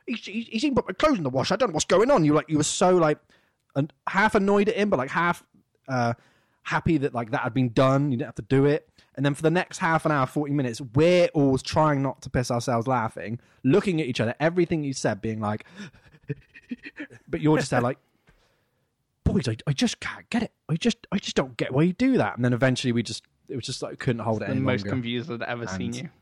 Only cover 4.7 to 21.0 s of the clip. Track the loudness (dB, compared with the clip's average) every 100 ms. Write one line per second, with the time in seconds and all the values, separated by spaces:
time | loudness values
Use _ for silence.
4.7 | 0 0 0 -2 -2 -2 -2 _ _ _
5.7 | _ -6 -2 -2 -2 _ _ _ _ -6
6.7 | -2 2 0 0 -4 -4 -4 -2 0 0
7.7 | 2 4 4 2 -2 -6 -10 0 2 4
8.7 | 2 -4 _ _ -4 -2 0 0 0 -2
9.7 | -4 0 0 2 0 0 -2 -2 -2 -2
10.7 | -6 -2 4 6 6 4 4 2 2 0
11.7 | 2 2 2 -2 -6 -6 -4 -2 -2 0
12.7 | -2 0 -2 -2 -6 -10 -10 _ _ 2
13.7 | 2 2 0 -2 -2 -2 0 0 2 0
14.7 | 0 -4 -4 -4 -2 -6 -4 -4 -4 -8
15.7 | -18 -18 -20 _ _ -14 -14 _ -20 -16
16.7 | -16 -16 -16 -16 -18 -10 0 2 2 2
17.7 | -2 -2 -6 _ _ _ _ _ _ _
18.7 | _ _ _ _ _ 0 0 0 -4 -4
19.7 | 0 -2 -2 -12 -12 -4 -4 -4 _ -6
20.7 | -2 -2 -4